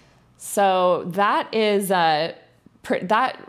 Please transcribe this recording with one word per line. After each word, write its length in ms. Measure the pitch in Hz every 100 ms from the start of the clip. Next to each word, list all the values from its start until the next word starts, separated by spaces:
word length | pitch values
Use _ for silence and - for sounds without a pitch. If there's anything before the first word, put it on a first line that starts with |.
| _ _ _ _
So 640 | - - 196 185 180 165 185
that 440 | 175 202 226 -
is, 360 | 220 214 202 190
uh, 420 | 185 165 151 165 - - _ _ _
pr-, 200 | - -
that 360 | 180 214 262 -